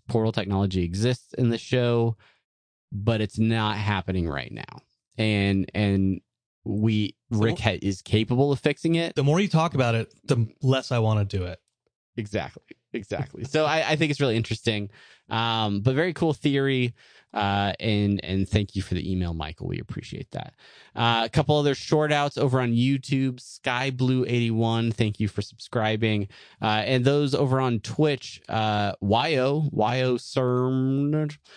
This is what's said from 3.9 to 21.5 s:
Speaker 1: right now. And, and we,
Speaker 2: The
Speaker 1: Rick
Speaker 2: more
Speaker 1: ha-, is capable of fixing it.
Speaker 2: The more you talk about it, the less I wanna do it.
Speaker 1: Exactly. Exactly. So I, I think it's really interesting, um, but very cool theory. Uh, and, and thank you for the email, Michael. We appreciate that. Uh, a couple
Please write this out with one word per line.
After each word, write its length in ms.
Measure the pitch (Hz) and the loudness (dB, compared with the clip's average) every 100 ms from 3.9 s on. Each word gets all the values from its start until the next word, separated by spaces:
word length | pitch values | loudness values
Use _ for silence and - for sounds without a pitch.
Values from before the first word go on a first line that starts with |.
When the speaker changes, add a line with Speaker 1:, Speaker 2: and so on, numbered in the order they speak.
| 98 92 92 85 | -2 0 -2 -2
Speaker 1:
right 220 | 71 60 | -4 -8
now. 280 | 55 - - - _ _ - | -10 -14 -16 -20 _ _ -2
And, 520 | 110 104 98 98 92 | 0 2 2 2 0
and 480 | - 104 98 95 92 - _ _ _ | 0 2 4 2 0 -6 _ _ _
we, 520 | - 101 110 107 104 - - | -6 0 2 2 0 -4 -4
Speaker 2:
The 60 | 113 | 2
Speaker 1:
Rick 200 | 113 - | 2 2
Speaker 2:
more 140 | 117 | 0
Speaker 1:
ha-, 60 | 92 | 0
is 200 | 101 95 | -2 -4
capable 480 | - 104 110 123 143 | 0 0 2 2 2
of 80 | 139 | 2
fixing 360 | 151 143 165 165 | 0 0 0 0
it. 200 | 170 - | 0 0
Speaker 2:
The 80 | |
more 160 | 139 160 | 2 2
you 60 | 208 | 2
talk 240 | 156 165 | 2 0
about 220 | 139 120 113 | 0 0 0
it, 180 | 110 _ | -4 _
the 240 | - 120 110 - | -2 0 0 -2
less 300 | 135 131 - | 0 0 0
I 80 | 123 | 0
wanna 260 | 110 107 98 | 2 2 0
do 180 | 98 87 | -2 -6
it. 140 | 87 _ _ _ _ _ - | -10 _ _ _ _ _ -10
Speaker 1:
Exactly. 480 | 104 101 71 - - - _ | -6 -4 -6 -10 -20 -20 _
Exactly. 520 | - - 92 - - 135 | -10 -6 -6 -6 -10 -4
So 200 | 156 156 | 0 0
I, 260 | 160 127 | 0 0
I 40 | 151 | 0
think 160 | 156 | 0
it's 80 | 143 | 0
really 160 | 139 113 | 0 0
interesting, 540 | 113 113 - 104 101 - - - - | -2 -4 -2 -2 -4 -12 -20 -20 -6
um, 500 | 110 117 113 107 101 | -4 -2 0 0 0
but 140 | 110 131 | 0 0
very 160 | 180 | -2
cool 200 | 156 165 | 0 -2
theory. 600 | 143 151 139 135 131 123 - - - _ | 0 0 0 0 0 -2 -6 -20 -20 _
Uh, 380 | 107 101 101 101 - | -2 0 2 0 -2
and, 400 | 113 104 101 101 - | -2 0 2 0 -2
and 240 | 95 95 | -2 0
thank 260 | 101 101 98 | 0 -2 -4
you 60 | |
for 120 | - | -4
the 160 | 90 87 | -4 -4
email, 240 | 92 87 | -4 -4
Michael. 320 | 82 78 - - | -4 -8 -8 -8
We 140 | - | -8
appreciate 500 | - - - - - | -8 -12 -12 -14 -12
that. 220 | - 50 - - - - | -12 -14 -18 -20 -20 -12
Uh, 280 | - 117 117 | -2 0 0
a 60 | 113 | 0
couple 280 | - 139 | 0 2